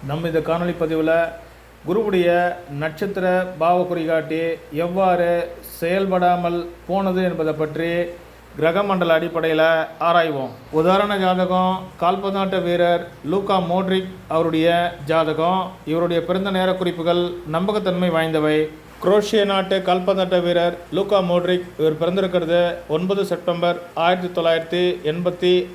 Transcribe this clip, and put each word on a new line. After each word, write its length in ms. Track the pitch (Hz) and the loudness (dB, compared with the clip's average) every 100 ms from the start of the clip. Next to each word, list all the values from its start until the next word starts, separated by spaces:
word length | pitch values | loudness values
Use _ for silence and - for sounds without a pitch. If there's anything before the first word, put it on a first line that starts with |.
| 135 | -4
நம்ம 180 | 151 170 | -4 -2
இந்த 120 | 160 156 | -2 0
காணொளி 240 | 165 175 175 | -2 -2 -2
பதிவுல 320 | 165 160 160 165 165 - - - - - 147 | -2 0 2 2 0 -4 -18 -20 -20 -16 -4
குருவுடைய 400 | 190 208 190 175 175 180 - - 143 | -2 0 2 4 4 2 -2 -10 -6
நட்சத்திர 440 | 156 156 196 190 185 185 185 175 | -6 -4 -6 -2 0 0 -2 -2
பாவ 200 | 165 180 175 | 2 2 2
குறிகாட்டி 500 | 170 160 165 151 160 165 160 - 151 | -2 0 -2 0 -2 -2 -4 -8 -4
எவ்வாறு 480 | 170 180 190 175 170 170 170 - - - | -4 2 2 4 2 0 -2 -10 -18 -6
செயல்படாமல் 880 | 170 185 196 185 180 180 170 175 170 - - | -2 0 0 2 2 2 0 -2 -6 -12 -4
போனது 360 | 185 190 185 185 | -2 0 0 0
என்பதை 260 | 160 156 151 | 0 -2 -2
பற்றி 280 | 151 147 165 170 170 - - - - - | -4 -2 -2 -2 -2 -6 -18 -20 -20 -2
கிரக 240 | 156 175 202 | 0 2 0
மண்டல 280 | 190 170 160 | 0 4 2
அடிப்படையில 460 | 170 165 160 156 160 165 160 - 165 | 2 -2 0 4 4 4 0 -2 2
ஆராய்வோம். 460 | 175 165 143 131 113 - 151 | 4 4 0 -6 -10 -6 0
உதாரண 380 | 165 190 208 202 185 | 4 4 2 0 2
ஜாதகம் 580 | 185 180 185 185 185 190 - | 2 2 2 2 -2 -6 -2
கால்பந்தாட்ட 600 | 170 196 196 196 190 190 175 | 0 0 -2 -2 0 0 0
வீரர் 360 | 175 175 175 175 - 139 | 2 2 2 -2 -12 -4
லூகா 260 | 185 202 190 170 | -4 0 0 0
மோட்ரிக் 380 | 180 185 190 185 - - 160 | -2 0 -2 -2 -12 -4 0
அவருடைய 320 | 165 160 165 170 175 175 143 | 0 2 2 2 0 -4 -2
ஜாதகம். 500 | 160 156 156 165 185 185 - - | 0 0 0 0 0 -2 -10 -4
இவருடைய 360 | 165 175 170 165 | -2 0 0 0
பிறந்த 200 | 185 196 190 | -2 0 0
நேர 120 | 185 | 0
குறிப்புகள் 500 | 185 180 170 165 175 175 175 - 160 | 0 -2 -2 0 0 0 -4 -4 -2
நம்பகத்தன்மை 540 | 190 214 185 180 180 160 | 0 -2 -2 0 0 0
வாய்ந்தவை. 400 | 160 160 151 151 156 - - - | 0 0 2 0 -2 -6 -20 -4
குரோஷிய 380 | 180 208 202 220 202 | 2 2 2 0 2
நாட்டு 260 | 196 185 190 185 | 0 0 -2 0
கால்பந்தாட்ட 480 | 180 185 190 185 180 | 0 2 0 2 0
வீரர் 320 | 175 175 170 175 - 165 | 2 2 0 -2 -6 -4
லூகா 220 | 196 202 180 | 2 2 2
மோட்ரிக், 360 | 175 175 180 180 - | 0 2 -2 -2 -2
இவர் 180 | 156 156 | -2 0
பிறந்திருக்கிறது 580 | 165 185 190 175 165 170 175 175 - 156 | -2 0 0 0 2 2 2 -2 -4 -4
ஒன்பது 260 | 185 196 185 | -2 -2 -2
செப்டம்பர் 460 | 170 - 170 175 175 - - | -4 -4 0 0 -2 -6 0
ஆயிரத்தி 260 | 165 180 180 180 | 2 2 -2 -2
தொள்ளாயிரத்தி 480 | 165 165 160 175 180 180 151 | 0 0 0 0 0 0 -4
எண்பத்தி 400 | 160 180 175 180 180 180 | -2 -2 0 2 2 0